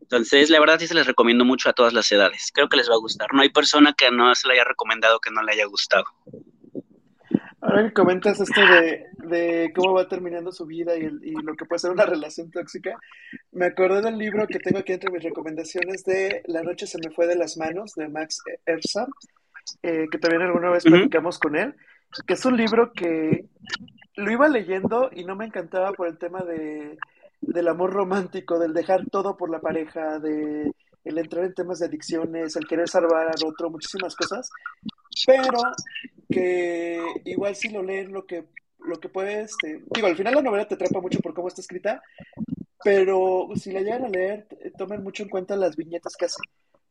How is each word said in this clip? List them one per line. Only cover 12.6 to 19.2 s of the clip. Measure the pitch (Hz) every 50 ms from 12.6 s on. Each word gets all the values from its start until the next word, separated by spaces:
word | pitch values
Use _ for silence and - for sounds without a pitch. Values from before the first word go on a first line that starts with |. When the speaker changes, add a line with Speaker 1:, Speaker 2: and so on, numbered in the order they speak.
| 170 - - 180 - 190 - - - - - - - - - - _ _ -
Speaker 2:
me | 180 180
acordé | 180 175 - 185 185 190 202
del | 214 226 226
libro | 214 214 214 190 214 214
que | - - -
tengo | - 185 185 196
aquí | 190 -
entre | 185 180 196 190
mis | 180 170 156
recomendaciones | 165 - 165 156 160 160 156 165 - - 180 175 180 190 180 -
de | 190 185 190 190 196 208 - -
La | - 165 165
noche | 165 170 175 - 208
se | 196 -
me | 170 160 160
fue | 156 - 170
de | 170 175
las | 175 170 156 156
manos, | 160 160 160 165 185 226 214 -
de | 165 156 151
Max | 147 156 160 156 - - - 160 - - _
Erzar, | - 165 160 - - - 202 240 277 269 _